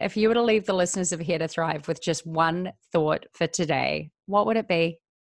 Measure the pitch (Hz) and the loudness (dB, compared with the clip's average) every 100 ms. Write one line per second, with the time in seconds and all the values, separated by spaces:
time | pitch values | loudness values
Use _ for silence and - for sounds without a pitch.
0 | 190 214 220 233 233 220 196 185 175 190 | -4 0 2 2 2 2 2 0 0 -2
1 | 175 165 160 165 160 - 165 156 139 - | -4 -4 -2 -2 -2 -2 -2 -2 -6 -4
2 | - 156 165 160 165 175 180 - _ 170 | -4 -4 -2 0 2 0 -6 -10 _ 0
3 | 151 160 - - 165 - 156 135 131 156 | 2 0 -4 -4 -2 0 0 0 0 -2
4 | 156 _ - 202 214 226 214 170 170 165 | -6 _ -2 0 2 0 0 0 0 -4
5 | _ _ | _ _